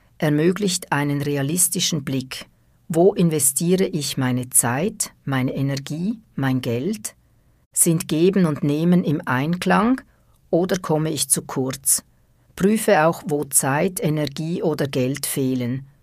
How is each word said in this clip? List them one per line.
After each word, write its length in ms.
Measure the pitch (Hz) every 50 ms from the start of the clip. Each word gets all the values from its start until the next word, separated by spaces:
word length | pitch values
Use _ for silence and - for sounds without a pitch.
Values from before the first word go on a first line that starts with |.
| _ _ _ -
ermöglicht 720 | - 151 147 147 156 175 190 180 208 196 180 - - -
einen 320 | - 143 143 147 143 143 143
realistischen 800 | 143 143 143 139 139 156 180 - - - 190 175 - - 156 139
Blick. 440 | 139 135 135 131 131 - - - - _ _ _ _ _ _ _ -
Wo 260 | 165 160 170 196 214
investiere 720 | 226 185 170 156 156 143 - - - 170 170 180 185 190
ich 320 | 185 - 160 143 - -
meine 340 | - 135 127 127 127 123 123
Zeit, 640 | - - - 120 120 131 160 214 - - - - - _ _
meine 300 | - 139 131 127 135 -
Energie, 640 | - 135 139 139 131 139 - 143 156 175 202 247 226 - _ _
mein 280 | - 139 135 131 131 123
Geld? 520 | - 117 120 131 175 214 107 104 - - _ _ _ _ _ _ _ _ _ _ _ -
Sind 360 | - - 175 165 160 - -
Geben 360 | 175 151 165 185 190 202 180
und 200 | 160 151 139 -
Nehmen 400 | 147 143 151 160 175 180 175 -
im 180 | - 143 156 -
Einklang 760 | - 131 127 135 156 175 180 175 185 185 180 202 233 262 262 - _ _ _ _ _ _ _ _ _
oder 260 | - 165 180 190 196 190
komme 300 | 185 - 160 156 156 156 160
ich 160 | 139 - -
zu 140 | - - 139
kurz? 600 | - - 135 131 131 135 - - - - - - _ _ _ _ _ _ _ _ _ _
Prüfe 480 | - 175 196 214 220 - - 202 170 151
auch, 180 | 165 170 - -
wo 200 | 240 151 147 147
Zeit, 580 | 139 - - - 139 131 147 170 190 185 - -
Energie 600 | 165 151 151 151 143 139 - 160 160 170 190 -
oder 240 | 175 151 143 147 139
Geld 380 | 139 143 127 127 139 143 135
fehlen 600 | - - - 135 131 131 127 123 120 123 135 135 - _ _